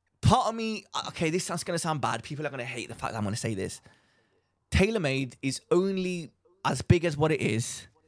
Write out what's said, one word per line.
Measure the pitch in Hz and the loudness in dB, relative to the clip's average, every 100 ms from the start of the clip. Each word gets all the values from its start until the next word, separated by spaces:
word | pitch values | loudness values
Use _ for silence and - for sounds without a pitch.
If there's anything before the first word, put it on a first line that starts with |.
| _ - | _ 0
Part | - 240 214 | 4 6 4
of | |
me, | 226 220 214 - | 0 -2 -4 -6
uh, | - - | -8 -6
okay, | - 160 | -2 0
this | 175 | 0
sounds | - 170 | -2 -6
gonna | - 170 | -4 -2
sound | 165 151 | -2 0
bad. | 113 117 | 0 -2
People | - 147 147 | -6 -6 -6
are | |
gonna | 131 | -6
hate | 120 127 92 | -8 -8 -8
the | |
fact | 117 117 | -6 -6
that | 110 | -2
I'm | |
gonna | 101 117 | -2 -2
say | 113 | -2
this. | 98 95 - - _ _ _ _ _ _ _ - | -2 -4 -8 -18 _ _ _ _ _ _ _ 0
TaylorMade | - 208 220 147 135 127 - | 2 4 2 0 0 -4 -4
is | 135 - - | -4 -4 2
only | 175 196 190 180 175 151 _ _ _ | 2 2 0 -2 -4 -8 _ _ _
as | - 131 | -2 0
big | - 175 | 4 4
as | 165 143 | 4 2
what | 156 | 2
it | 156 | 2
is | - 110 - - - _ | 0 0 -2 -8 -14 _